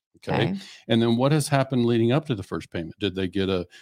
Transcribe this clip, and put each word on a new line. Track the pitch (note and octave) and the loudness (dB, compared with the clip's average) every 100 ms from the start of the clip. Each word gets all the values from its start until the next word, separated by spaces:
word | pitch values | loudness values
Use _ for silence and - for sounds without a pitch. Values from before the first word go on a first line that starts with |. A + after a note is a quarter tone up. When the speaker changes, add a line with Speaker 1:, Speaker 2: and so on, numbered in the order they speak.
| _ _ - | _ _ -4
Speaker 1:
Okay? | C3+ D#3+ | -2 0
Speaker 2:
Okay. | G3 - - - | -4 -10 -16 0
Speaker 1:
And | A#2 | 2
then | A#2 A#2 | 4 2
what | C3+ | 2
has | D#3 - | 2 2
happened | C#3 C3 B2+ A#2 | 0 2 2 2
leading | A#2 A#2 | 4 2
up | C#3+ - | 2 -2
to | |
the | G#2 | -6
first | - E2+ - | -6 -10 -8
payment? | F#2 D#2+ - | -8 -8 -4
Did | G2+ | -4
they | F#2 F#2+ | -2 -4
get | G2 F#2+ | -2 0
a | F#2 F2 - | -2 -4 -14